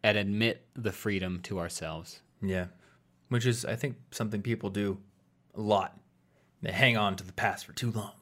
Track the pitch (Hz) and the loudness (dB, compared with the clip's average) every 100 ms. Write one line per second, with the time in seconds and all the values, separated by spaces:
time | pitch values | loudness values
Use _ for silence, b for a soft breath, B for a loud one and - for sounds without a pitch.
0 | 110 104 101 104 117 - _ - 113 - | 4 4 2 2 2 2 _ -4 -4 -2
1 | 110 98 92 90 - 95 85 - 82 80 | -2 0 -2 -4 -4 -6 -4 -6 -6 -8
2 | 87 - _ _ 98 92 90 - b b | -10 -18 _ _ -2 -2 -4 -10 b b
3 | _ _ _ 123 123 117 - 113 143 120 | _ _ _ 0 2 0 -2 -4 -4 -6
4 | - - 107 104 110 113 101 98 101 95 | -14 -6 -4 -2 -2 -2 -2 0 0 -2
5 | - _ _ _ _ - 107 101 90 - | -8 _ _ _ _ -6 2 4 2 -8
6 | _ _ _ b b _ - 92 131 113 | _ _ _ b b _ -6 4 6 6
7 | 104 92 92 - 113 90 - - 120 110 | 2 0 -6 -2 -2 -2 -10 -4 -2 -2
8 | 101 - | -6 -12